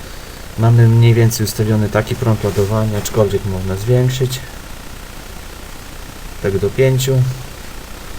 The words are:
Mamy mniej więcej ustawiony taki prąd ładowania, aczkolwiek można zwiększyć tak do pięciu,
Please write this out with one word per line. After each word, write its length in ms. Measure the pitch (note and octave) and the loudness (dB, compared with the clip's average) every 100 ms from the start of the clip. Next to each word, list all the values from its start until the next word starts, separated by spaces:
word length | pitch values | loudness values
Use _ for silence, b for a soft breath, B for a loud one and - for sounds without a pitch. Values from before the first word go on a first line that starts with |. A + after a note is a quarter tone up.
| B B B B - - | B B B B -10 2
Mamy 280 | A#2 A#2 A2+ | 6 8 8
mniej 260 | A2+ A#2 | 8 6
więcej 320 | A#2 A2+ - G#2+ | 6 4 2 -2
ustawiony 440 | - G#2+ G#2+ G#2 | 0 2 2 2
taki 260 | G#2+ A2 A#2+ | 0 0 0
prąd 280 | A#2 A2 | 0 2
ładowania, 540 | G#2 F#2+ G2 A2 G#2+ G#2 | 0 0 0 0 0 -2
aczkolwiek 480 | - A2+ G2+ G2 G2 | -2 2 2 2 -2
można 300 | F#2 F#2 F#2+ | -4 -4 -2
zwiększyć 640 | A2 B2 B2+ B2+ B2+ - - - - - - - - - - - - - - - - - - - - - | 2 2 2 0 -2 -4 -10 -14 -14 -14 -14 -14 -14 -14 -14 -14 -14 -14 -14 -14 -14 -14 -14 -14 -14 -6
tak 140 | G2+ F#2+ | -4 -2
do 100 | G2 | -2
pięciu, 440 | - C3 C3 C3 C3 B2+ - - - - - - - - | 2 2 2 2 2 2 -2 -10 -14 -12 -14 -14 -14 -12